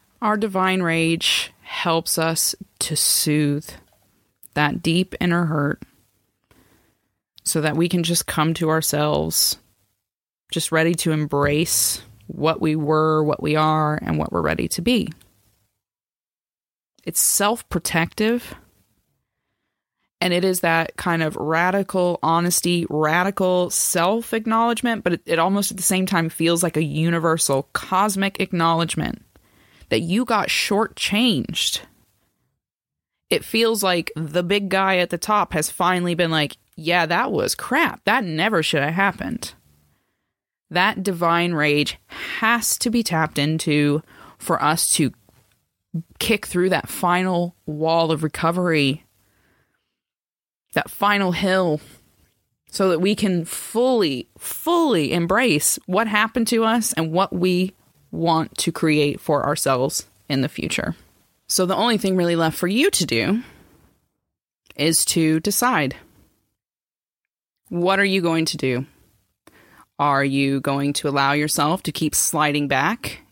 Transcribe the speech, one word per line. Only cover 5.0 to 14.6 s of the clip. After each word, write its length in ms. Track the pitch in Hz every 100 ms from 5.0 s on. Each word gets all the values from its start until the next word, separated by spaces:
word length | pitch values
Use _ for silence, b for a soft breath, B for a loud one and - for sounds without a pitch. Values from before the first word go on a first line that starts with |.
| 185 -
inner 240 | 175 170 170
hurt 340 | 156 143 - - _ _ _ _ _ _ b b b b b b _ _ -
so 160 | - 160
that 160 | 151 151
we 120 | 170
can 140 | 175
just 240 | 165 170 -
come 260 | - 156
to 140 | 160 160
ourselves, 880 | 156 156 147 151 147 160 - - - _ _ _ _ _ _ _ _ _
just 220 | - -
ready 220 | 160 160 170
to 160 | 170
embrace 880 | 156 151 143 143 147 165 - - - - - -
what 340 | 156 151 160
we 140 | 160
were, 480 | 156 147 156 156 156
what 200 | 151 -
we 120 | 156
are, 440 | 151 156 156 151 151
and 160 | - 151
what 140 | 156
we're 100 | -
ready 240 | 78 -